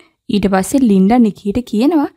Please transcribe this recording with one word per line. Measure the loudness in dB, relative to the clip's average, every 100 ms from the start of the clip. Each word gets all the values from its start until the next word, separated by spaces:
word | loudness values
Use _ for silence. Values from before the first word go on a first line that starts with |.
| _ _ -6
ඊට | -2 0
පස්සේ | -2 -2 0
ලින්ඩා | 2 2 2 2
නිකීට | 0 -2 -6 -6
කියනවා | -6 -2 0 0 -2